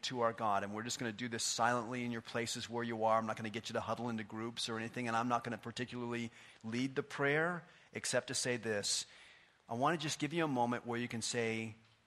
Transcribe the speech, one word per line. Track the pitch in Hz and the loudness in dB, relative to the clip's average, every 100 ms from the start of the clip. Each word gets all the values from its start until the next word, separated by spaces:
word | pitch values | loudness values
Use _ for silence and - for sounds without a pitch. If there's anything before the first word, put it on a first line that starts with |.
to | - 127 | -4 2
our | 113 | 2
God. | 113 110 98 | 2 2 2
And | 101 | 2
we're | 107 | -4
just | 117 - | -4 -2
gonna | 120 | -4
do | 104 120 | -4 -4
this | 113 | -2
silently | - - 117 123 110 123 120 | 0 4 4 4 0 -2 -2
in | |
your | 117 | -4
places | - 120 113 120 104 | -4 -2 -2 -4 -4
where | 117 | -2
you | 117 113 110 | -2 2 4
are. | 113 | 4
I'm | 110 | 4
not | 110 | -2
gonna | 110 | -4
get | 107 - | -4 -2
you | |
to | 113 | -2
huddle | 104 113 120 | 0 -2 -2
into | 113 | -2
groups | 101 110 120 117 - | -4 -6 -6 -4 -4
or | 113 | -4
anything, | 113 123 120 | -4 -2 2
and | 113 | 2
I'm | 123 | 4
not | 120 | 2
gonna | 120 110 | 2 -4
particularly | 117 120 123 123 120 120 117 - - - | -6 -4 -4 -4 -4 -4 -4 -10 -20 -12
lead | 110 120 135 135 | -4 -2 0 -2
the | |
prayer | 139 - 139 151 170 175 - - - | -2 0 2 4 2 -2 -8 -20 -12
except | 117 - 127 - | -6 0 0 2
to | 127 | -2
say | 127 120 | 0 0
this. | 113 104 95 - - - - - - _ - | 0 0 0 -2 -4 -14 -20 -20 -20 _ -6
I | |
wanna | 117 143 170 | 2 2 2
just | 151 - | 0 -2
give | 147 | 0
you | 170 | 2
a | 156 | 2
moment | 123 120 117 117 | 4 4 2 0
where | 117 | -2
you | 120 | -2
can | 113 | -2
say, | - 120 113 113 110 110 - _ | -2 0 0 0 -4 -8 -20 _